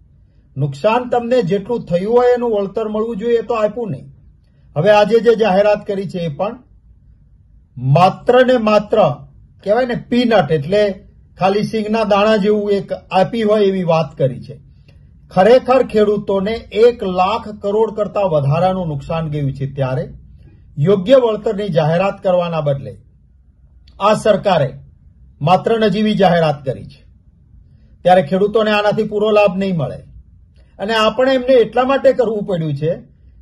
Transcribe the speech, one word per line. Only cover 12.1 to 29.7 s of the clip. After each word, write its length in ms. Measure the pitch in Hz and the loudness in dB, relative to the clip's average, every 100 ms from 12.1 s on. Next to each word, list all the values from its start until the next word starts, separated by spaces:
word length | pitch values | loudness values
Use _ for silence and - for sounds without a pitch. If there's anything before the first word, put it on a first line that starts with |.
| 202 214 220 | 2 4 2
જેવું 280 | 196 208 208 | 2 0 0
એક 160 | 202 196 | -2 -4
આપી 520 | 185 - 190 190 233 | -12 -2 0 0 0
હોય 240 | 214 214 196 | 0 2 2
એવી 220 | 190 170 | 0 0
વાત 180 | 160 151 - | 0 -2 -2
કરી 260 | 139 - | -4 -4
છે. 120 | - - - - - - - - - | -16 -20 -20 -20 -20 -20 -20 -20 -6
ખરેખર 500 | 185 190 254 254 262 247 | 2 4 4 4 0 0
ખેડૂતોને 680 | 214 208 208 208 196 190 226 - 196 | 0 0 0 -2 -4 -4 -8 -8 2
એક 260 | 240 240 202 | 2 2 -4
લાખ 320 | 180 185 226 214 208 | -2 -2 -2 -8 -8
કરોડ 300 | 202 214 220 | -4 -2 -2
કરતા 360 | 214 202 214 196 | -2 -4 -2 0
વધારાનું 580 | 151 139 156 185 190 175 | 0 0 0 0 -2 -6
નુકસાન 360 | 147 139 165 165 | -8 -6 -6 -6
ગયું 220 | 147 139 | -4 -6
છે, 120 | 127 135 | -6 -10
ત્યારે 380 | - 131 131 - - - - - - - - | -6 -4 -4 -8 -14 -20 -20 -20 -20 -18 -4
યોગ્ય 420 | 156 202 185 262 | 0 0 4 4
વળતરની 540 | 233 214 226 196 208 160 | 4 0 -4 -4 -2 0
જાહેરાત 400 | 151 170 196 196 | 0 0 -2 -2
કરવાના 440 | 196 180 170 165 147 | -2 0 0 -4 -4
બદલે 280 | 135 107 98 _ _ _ _ _ _ _ _ _ - | -4 -8 -18 _ _ _ _ _ _ _ _ _ -2
આ 140 | 196 | 0
સરકારે 560 | 208 220 196 202 170 135 - - _ - _ - _ | 2 2 0 2 0 0 -6 -20 _ -20 _ -20 _
માત્ર 300 | 147 185 202 226 | 0 2 2 0
નજીવી 440 | 220 196 214 185 | 0 0 0 2
જાહેરાત 360 | 190 170 156 143 | 2 4 0 -2
કરી 240 | - 101 - | -6 -10 -12
છે. 100 | - _ _ _ _ _ - - - - - | -20 _ _ _ _ _ -20 -20 -20 -20 -4
ત્યારે 180 | 175 185 | 4 4
ખેડૂતોને 500 | 147 185 202 214 214 | 4 0 0 0 0
આનાથી 380 | 208 208 208 214 | 0 0 -2 -4
પૂરો 160 | 208 214 | -2 0
લાભ 240 | 208 202 185 | 4 2 0
નહીં 200 | 196 | -4